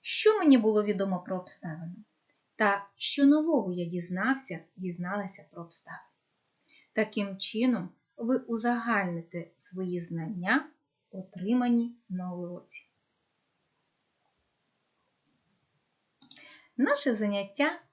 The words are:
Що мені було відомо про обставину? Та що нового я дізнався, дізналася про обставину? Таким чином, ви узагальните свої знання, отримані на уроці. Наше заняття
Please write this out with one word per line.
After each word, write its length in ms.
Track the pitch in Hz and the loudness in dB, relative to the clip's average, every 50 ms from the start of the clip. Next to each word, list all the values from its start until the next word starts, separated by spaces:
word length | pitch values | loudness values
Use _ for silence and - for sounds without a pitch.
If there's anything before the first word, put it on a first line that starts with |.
Що 380 | _ - - - - 427 440 415 | _ -2 -2 4 4 4 4 6
мені 200 | 359 302 269 247 | 8 8 8 8
було 260 | 208 220 214 214 208 | 8 4 4 4 2
відомо 360 | 208 202 185 196 196 190 175 | 2 0 0 0 0 -2 -4
про 180 | - - 190 180 | -4 -6 -6 -6
обставину? 560 | 175 - - - - 175 156 165 170 170 180 208 214 _ _ _ _ _ _ _ _ _ _ - | -6 -8 -14 -12 -10 -10 -10 -8 -10 -12 -12 -14 -18 _ _ _ _ _ _ _ _ _ _ 0
Та 260 | 226 202 196 202 196 - _ | 2 2 2 0 -4 -12 _
що 300 | _ - - - - 285 | _ -2 -2 2 6 8
нового 460 | 277 294 311 311 330 320 262 196 180 180 | 8 8 6 6 2 2 2 2 0 -4
я 120 | 180 175 | -4 -4
дізнався, 720 | 170 170 180 165 170 180 180 202 240 262 262 - - 175 160 - _ _ | -4 -4 -6 -6 -4 -4 -2 0 0 0 -2 -2 -10 -10 -10 -12 _ _
дізналася 680 | - 185 180 170 170 175 180 196 208 196 185 - - - _ | -8 -8 -8 -6 -6 -6 -6 -4 -6 -6 -8 -10 -14 -18 _
про 120 | _ - 170 | _ -16 -14
обставину? 400 | 170 - - - - 170 - - _ _ _ _ _ _ _ _ _ _ _ _ _ _ - _ _ _ | -10 -10 -12 -12 -12 -18 -18 -18 _ _ _ _ _ _ _ _ _ _ _ _ _ _ -20 _ _ _
Таким 460 | - 220 214 - 220 202 196 196 190 | 0 0 0 0 -4 -4 -4 -4 -6
чином, 500 | - - - 220 240 254 240 196 175 180 - _ _ _ _ | -6 -4 -2 0 2 2 2 0 -2 -8 -12 _ _ _ _
ви 200 | - 233 226 262 | -8 -2 0 0
узагальните 1120 | 262 - - 233 226 214 240 240 233 233 240 226 202 196 180 170 170 165 - - 175 165 - _ _ | -2 0 -4 -6 -2 0 0 -2 0 -2 0 0 0 0 0 -4 -6 -8 -8 -10 -10 -10 -10 _ _
свої 420 | - - 180 185 185 180 175 175 | -14 -12 -8 -6 -6 -4 -4 -6
знання, 720 | 170 165 165 165 160 165 220 180 175 190 233 294 - - _ _ _ _ _ _ _ _ | -6 -6 -6 -6 -6 -6 -6 -4 0 2 0 0 0 -4 _ _ _ _ _ _ _ _
отримані 880 | - 190 185 - - 180 180 202 240 254 247 240 240 233 233 233 - _ _ _ | -14 -14 -14 -14 -12 -8 -2 0 2 2 4 4 4 2 2 0 -6 _ _ _
на 240 | 190 180 180 180 180 | -8 -6 -6 -6 -6
уроці. 540 | 180 180 175 180 - - _ - - - _ _ _ _ _ _ _ _ _ _ _ _ _ _ _ _ _ _ _ _ _ _ _ _ _ _ _ _ _ _ _ _ _ _ _ _ _ _ _ _ _ _ _ _ _ _ _ _ _ _ _ _ _ _ _ _ _ _ _ _ _ _ _ _ _ _ _ - _ - - - - - - _ _ _ | -8 -8 -8 -10 -12 -14 _ -20 -20 -20 _ _ _ _ _ _ _ _ _ _ _ _ _ _ _ _ _ _ _ _ _ _ _ _ _ _ _ _ _ _ _ _ _ _ _ _ _ _ _ _ _ _ _ _ _ _ _ _ _ _ _ _ _ _ _ _ _ _ _ _ _ _ _ _ _ _ _ -20 _ -20 -20 -20 -20 -20 -20 _ _ _
Наше 380 | - 254 453 571 554 - 285 233 | 0 2 2 4 2 2 0 2
заняття 680 | 208 214 208 202 202 196 196 - - 277 311 349 349 - _ | 2 0 0 0 -2 -4 -6 -2 0 0 0 0 -4 -14 _